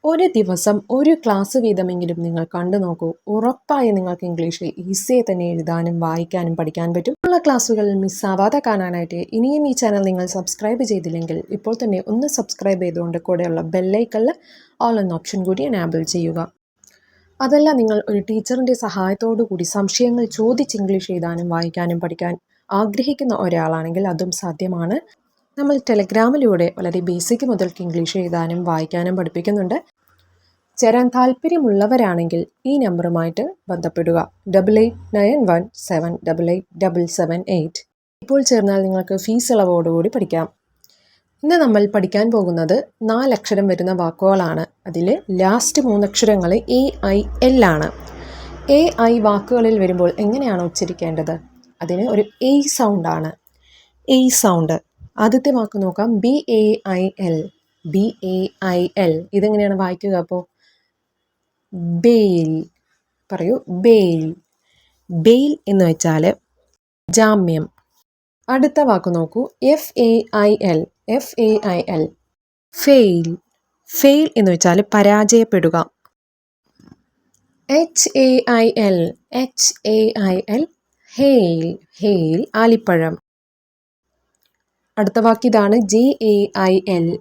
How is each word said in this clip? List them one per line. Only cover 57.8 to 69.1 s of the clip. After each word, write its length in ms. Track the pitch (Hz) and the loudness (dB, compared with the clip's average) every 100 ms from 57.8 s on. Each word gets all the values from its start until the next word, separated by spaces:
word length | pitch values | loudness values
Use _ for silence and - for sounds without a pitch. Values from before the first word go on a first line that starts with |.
| 165 | -4
ബി 120 | 190 214 - 190 | -2 -2 -4 -6
എ 20 | 185 185 _ 190 | -4 -6 _ -2
ഐ 140 | 180 180 - | -2 -2 0
എൽ. 80 | 180 160 175 202 | 0 -2 -2 -2
ഇതെങ്ങനെയാണ് 400 | 208 214 202 190 | 0 0 0 0
വായിക്കുക 340 | 190 180 202 185 | -4 -4 -4 -4
അപ്പോൾ? 200 | 175 180 180 _ _ _ _ _ _ _ _ _ _ _ _ 185 170 170 | -4 -8 -8 _ _ _ _ _ _ _ _ _ _ _ _ -10 -4 2
ബെയിൽ. 460 | 233 233 208 175 160 160 - _ _ _ _ _ _ | 4 4 4 2 0 -2 -6 _ _ _ _ _ _
പറയൂ, 260 | 185 170 254 - 180 | -6 -2 -4 -4 0
ബെയിൽ. 380 | 202 220 190 165 160 170 _ _ _ _ _ _ _ 175 | 6 6 6 0 -2 -8 _ _ _ _ _ _ _ 2
ബെയിൽ 280 | 160 240 285 302 - | 6 6 4 -2 0
എന്ന് 140 | 196 175 | 2 4
വെച്ചാൽ 340 | 160 175 156 170 - _ _ _ _ _ _ - 214 | 2 0 2 0 -2 _ _ _ _ _ _ -2 2
ജാമ്യം. 480 | 220 214 180 160 156 _ _ _ _ _ _ _ - | 4 4 2 0 -4 _ _ _ _ _ _ _ -4
അടുത്ത 260 | 262 277 294 277 | 0 2 2 2
വാക്ക് 200 | 196 180 | 2 0